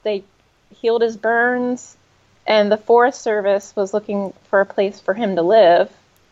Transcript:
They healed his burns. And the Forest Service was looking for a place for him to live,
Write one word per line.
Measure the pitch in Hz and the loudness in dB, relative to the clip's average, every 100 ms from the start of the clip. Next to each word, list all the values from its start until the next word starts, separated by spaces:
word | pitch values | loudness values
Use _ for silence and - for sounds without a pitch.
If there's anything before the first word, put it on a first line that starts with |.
They | 220 202 - _ _ _ _ | -8 -8 -10 _ _ _ _
healed | _ 226 226 | _ -2 0
his | 226 220 | -2 -4
burns. | 220 233 240 247 247 247 - _ _ _ _ _ - | -2 0 0 -2 -4 -6 -10 _ _ _ _ _ -2
And | 214 208 | 0 2
the | 208 | -2
Forest | - 233 240 262 | 2 2 2 -2
Service | 247 214 202 202 - - | -4 -2 -2 -2 -4 -8
was | 196 | -4
looking | 214 208 202 196 - _ | -6 -6 -6 -8 -12 _
for | 196 | 0
a | 202 | 0
place | - 202 202 | -2 -4 -4
for | - | -8
him | 202 226 180 | -4 -4 -2
to | |
live, | 170 226 185 175 208 _ _ _ _ | 2 4 6 4 0 _ _ _ _